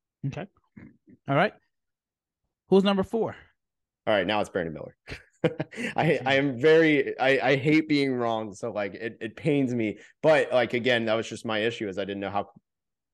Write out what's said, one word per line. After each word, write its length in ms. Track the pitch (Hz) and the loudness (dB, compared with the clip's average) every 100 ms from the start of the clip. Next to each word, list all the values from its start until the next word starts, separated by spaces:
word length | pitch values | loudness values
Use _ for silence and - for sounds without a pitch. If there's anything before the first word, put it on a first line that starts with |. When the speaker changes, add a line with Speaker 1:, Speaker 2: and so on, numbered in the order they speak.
| _ _ 139 | _ _ -10
Speaker 1:
Okay. 220 | 147 190 _ _ - - _ _ - - | -8 -12 _ _ -20 -20 _ _ -18 -2
All 60 | 139 | 0
right. 180 | 202 - _ _ _ _ _ _ _ _ _ _ _ | 0 -2 _ _ _ _ _ _ _ _ _ _ _
Who's 160 | 190 | 2
number 200 | 202 196 | 4 0
four? 340 | 185 226 165 - - _ _ _ _ _ - | -2 -2 -4 -6 -18 _ _ _ _ _ 0
Speaker 2:
All 80 | |
right, 140 | 104 90 | 0 2
now 140 | 104 | 0
it's 80 | 95 | -2
Brandon 240 | 98 82 | -4 -6
Miller. 240 | 76 - - | -8 -14 -18
<laughs> 60 | - - - _ | -18 -18 -18 _
I, 60 | 160 - - - 240 - | -4 -4 -8 -8 -6 -2
Speaker 1:
Okay. 260 | 151 139 131 | 0 0 2
Speaker 2:
I 80 | |
am 260 | 135 143 120 | 2 0 2
very, 580 | 156 160 160 147 110 - | 4 6 6 4 0 0
I, 320 | 131 135 120 | 2 2 2
I 40 | 143 | 2
hate 320 | 143 156 156 | 4 2 2
being 260 | 143 139 | 0 0
wrong. 400 | 123 117 113 110 | 0 0 -2 -4
So, 180 | 95 117 | -8 -8
like, 240 | 104 101 95 | -6 -6 -8
it, 220 | 117 - | -12 -10
it 140 | 110 - | -12 -6
pains 380 | - 143 131 | -2 0 0
me. 260 | 120 110 98 - _ | 0 -2 -4 -14 _
But, 280 | 151 151 - | 2 4 4
like, 220 | 123 117 | 2 0
again, 320 | 123 117 120 113 | 0 0 0 0
that 80 | |
was 160 | 110 110 | -2 -2
just 160 | 110 117 | -8 -6
my 140 | 107 | -2
issue, 280 | 113 113 104 | -2 -4 -6
is 100 | 92 | -6
I 80 | 95 | -6
didn't 160 | 98 | -6
know 100 | 98 | -4
how 180 | 101 101 - _ _ _ _ _ | -4 -6 -12 _ _ _ _ _